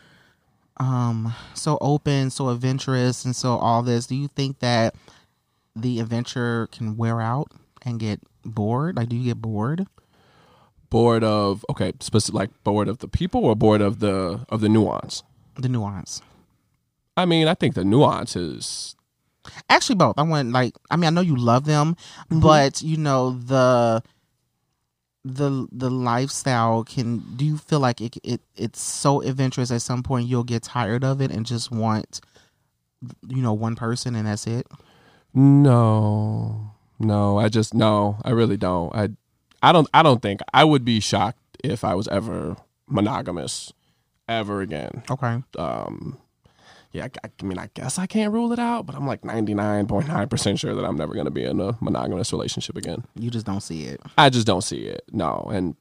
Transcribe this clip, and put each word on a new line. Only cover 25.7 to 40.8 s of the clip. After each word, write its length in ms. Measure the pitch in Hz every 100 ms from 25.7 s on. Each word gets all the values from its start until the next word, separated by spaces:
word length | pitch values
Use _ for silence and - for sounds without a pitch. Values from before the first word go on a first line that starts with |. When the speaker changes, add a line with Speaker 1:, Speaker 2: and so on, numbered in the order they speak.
Speaker 1:
the 180 | 123 127
lifestyle 920 | 127 123 120 139 - 135 120 113 113
can, 400 | 113 - 117 117 - 123
do 100 | 151
you 120 | 151
feel 220 | - 151
like 220 | 127 -
it, 160 | 117 -
it, 180 | - 120 _ -
it's 260 | 110 -
so 400 | - - 143 143
adventurous 500 | 123 131 131 135 123
at 100 | 117
some 180 | - 123
point 260 | 123 127 120
you'll 160 | 123
get 200 | 120 117
tired 400 | - 123 104 120
of 180 | 135 135
it 80 | 135
and 140 | 90 110
just 260 | 117 -
want, 500 | 113 113 107 - - _ _ _ _ _ _ _ - 120 - -
you 140 | 131
know, 100 | 123
one 220 | 107 113 113
person 400 | 117 120 127 117
and 100 | 107
that's 200 | 104 110
it? 180 | 117 - - _ _ _ _ _
Speaker 2:
No. 1400 | 131 139 139 143 120 113 110 107 107 107 110 110 110 107 - _ -
No, 380 | 107 104 101 101
I 120 | 110
just, 240 | 110 107
no, 440 | 113 110 104 104 107
I 80 | -
really 260 | 117 107 101
don't. 360 | 92 90 85 110
I, 140 | 107 104 _ _ _ -
I 100 | 135
don't, 160 | 170 139
I 80 | 147
don't 200 | 160 120
think, 180 | 101 98 -
I 100 | 131
would 200 | 156 143